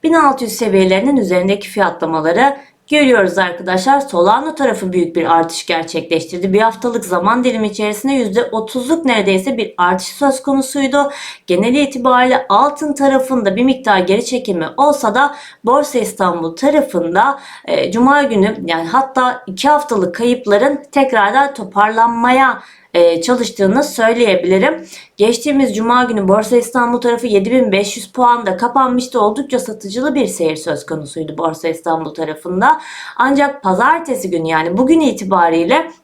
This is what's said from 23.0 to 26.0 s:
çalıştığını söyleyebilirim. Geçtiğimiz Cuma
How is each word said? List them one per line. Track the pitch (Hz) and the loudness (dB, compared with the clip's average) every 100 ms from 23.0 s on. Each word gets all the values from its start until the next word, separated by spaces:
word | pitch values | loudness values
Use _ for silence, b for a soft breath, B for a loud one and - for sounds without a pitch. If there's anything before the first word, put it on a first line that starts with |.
| 170 170 | 4 4
çalıştığını | 202 240 208 - 196 233 | 0 0 -2 0 2 2
söyleyebilirim. | 294 - 226 233 226 185 170 190 254 320 B B B - | 0 0 0 4 2 2 2 2 2 -2 B B B 0
Geçtiğimiz | 214 233 294 277 254 202 | 0 0 -2 0 0 0
Cuma | 226 247 | 0 2